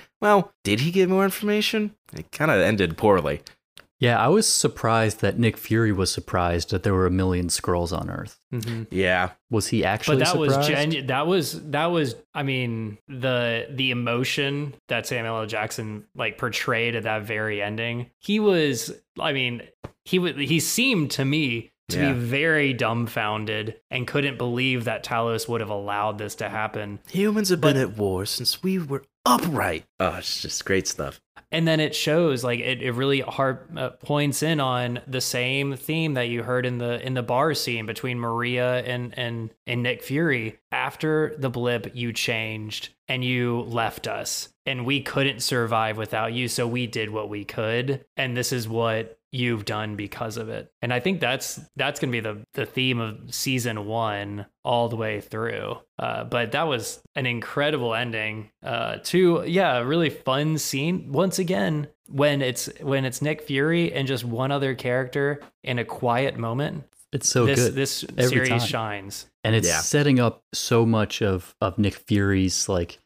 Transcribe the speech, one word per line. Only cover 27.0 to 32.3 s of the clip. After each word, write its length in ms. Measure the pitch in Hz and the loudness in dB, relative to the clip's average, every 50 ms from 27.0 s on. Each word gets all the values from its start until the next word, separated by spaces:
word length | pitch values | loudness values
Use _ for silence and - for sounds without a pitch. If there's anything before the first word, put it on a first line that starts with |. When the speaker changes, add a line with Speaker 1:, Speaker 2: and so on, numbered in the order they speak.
| - - | -12 -6
Speaker 1:
Humans 400 | - 175 202 214 208 214 208 185 | -2 0 2 2 2 2 2 2
have 100 | 180 156 | 2 4
Speaker 3:
But 140 | 156 151 139 | 4 4 4
Speaker 1:
been 80 | 135 127 | 4 2
at 140 | 92 104 | 0 0
war 300 | 107 104 98 92 92 98 | 0 0 0 2 0 -2
since 360 | - - - 120 - - - - | -2 -4 -2 -2 -2 -2 0 -2
we 160 | 190 190 185 | 0 0 0
were 260 | 165 135 139 131 - _ _ _ _ | -2 -4 -6 -8 -8 _ _ _ _
upright. 580 | 254 247 226 - 175 143 110 98 92 82 80 - _ _ - | 4 4 4 2 0 0 0 0 0 -2 -4 -6 _ _ 0
Oh, 160 | 92 85 82 | 0 0 0
it's 260 | 90 - - - - - | -2 -4 -6 -6 -6 -6
just 220 | 80 - - - | -6 -6 -6 -2
great 220 | - 95 95 92 - | 0 0 0 0 0
stuff. 320 | - - 73 69 - - _ _ _ - - _ - | -4 -4 -6 -6 -8 -12 _ _ _ -20 -10 _ -2
Speaker 3:
And 160 | 165 165 160 | 0 2 4
then 100 | 160 156 | 4 4
it 160 | 156 139 135 | 2 0 0
shows, 480 | - - 156 151 170 175 156 | -2 0 2 4 4 4 4